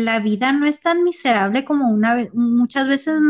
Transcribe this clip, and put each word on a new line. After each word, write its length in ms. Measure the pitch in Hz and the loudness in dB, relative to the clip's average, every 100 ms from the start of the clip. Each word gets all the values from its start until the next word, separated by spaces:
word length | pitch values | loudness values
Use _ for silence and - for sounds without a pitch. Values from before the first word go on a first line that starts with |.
la 160 | 226 226 | 0 -2
vida 320 | 208 208 254 | -2 -2 0
no 140 | 285 294 | 0 0
es 160 | 294 | -2
tan 220 | 339 349 | -2 0
miserable 600 | 349 339 269 220 202 247 | 0 0 0 0 0 -2
como 240 | 269 294 247 | -2 0 2
una 260 | 214 226 240 | 2 2 0
ve-, 140 | 220 | -2
muchas 520 | 233 240 240 247 277 269 | -2 0 2 0 0 0
veces 280 | 277 311 311 302 | 0 0 2 2